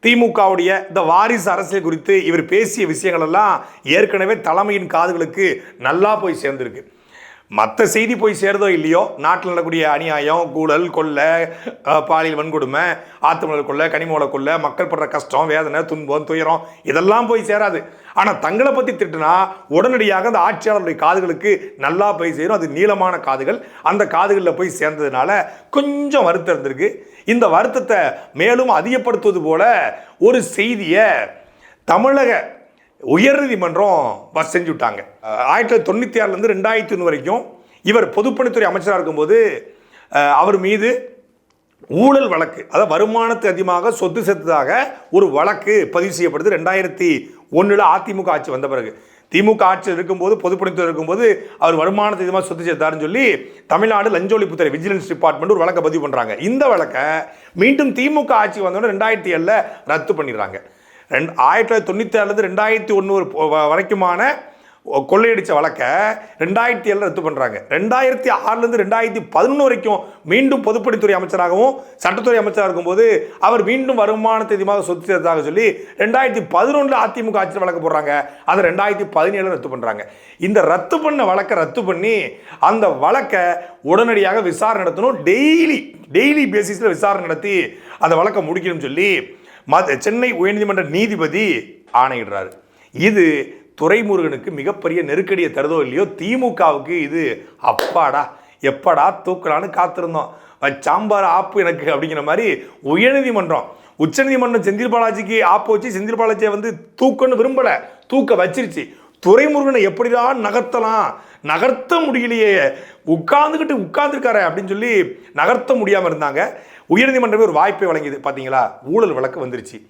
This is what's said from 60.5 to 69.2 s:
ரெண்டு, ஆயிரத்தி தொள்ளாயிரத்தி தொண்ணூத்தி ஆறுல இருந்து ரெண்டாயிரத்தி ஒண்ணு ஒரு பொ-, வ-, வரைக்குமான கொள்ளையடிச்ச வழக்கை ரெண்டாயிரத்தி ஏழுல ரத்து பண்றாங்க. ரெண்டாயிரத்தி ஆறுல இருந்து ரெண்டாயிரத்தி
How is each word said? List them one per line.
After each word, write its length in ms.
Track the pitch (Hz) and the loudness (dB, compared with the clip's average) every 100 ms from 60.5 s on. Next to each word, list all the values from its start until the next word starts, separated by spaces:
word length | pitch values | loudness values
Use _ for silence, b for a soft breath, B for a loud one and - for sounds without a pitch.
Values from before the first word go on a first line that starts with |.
| 98 - b b b b | -8 -18 b b b b
ரெண்டு, 220 | 123 165 165 | -2 -2 2
ஆயிரத்தி 580 | 127 190 226 226 226 | 2 4 2 0 0
தொள்ளாயிரத்தி 20 | 190 | -4
தொண்ணூத்தி 240 | 226 220 | -2 0
ஆறுல 180 | 202 202 | 0 0
இருந்து 100 | 196 | -2
ரெண்டாயிரத்தி 520 | 190 214 220 220 196 | 0 0 -2 0 -2
ஒண்ணு 100 | 190 | 0
ஒரு 160 | 196 185 | -2 -2
பொ-, 120 | - | -2
வ-, 300 | 156 156 151 | 0 2 2
வரைக்குமான 640 | 165 190 208 185 175 254 294 - B B B - | 2 0 0 0 0 0 -2 -10 B B B -4
கொள்ளையடிச்ச 680 | 139 139 202 226 226 175 | -4 2 2 4 2 0
வழக்கை 340 | 151 156 - 123 160 214 220 B B | 0 0 -2 -2 0 0 -4 B B
ரெண்டாயிரத்தி 580 | 160 202 233 240 - 202 | -2 0 0 -2 -2 -2
ஏழுல 40 | |
ரத்து 220 | 202 160 | -2 -2
பண்றாங்க. 420 | 156 139 127 104 - | -4 -2 -2 -4 -4
ரெண்டாயிரத்தி 640 | 147 208 254 262 254 254 220 - | -2 0 0 0 0 0 0 0
ஆறுல 100 | 226 | -2
இருந்து 200 | 233 233 | 0 0
ரெண்டாயிரத்தி 460 | 190 226 226 214 | 0 0 -2 -4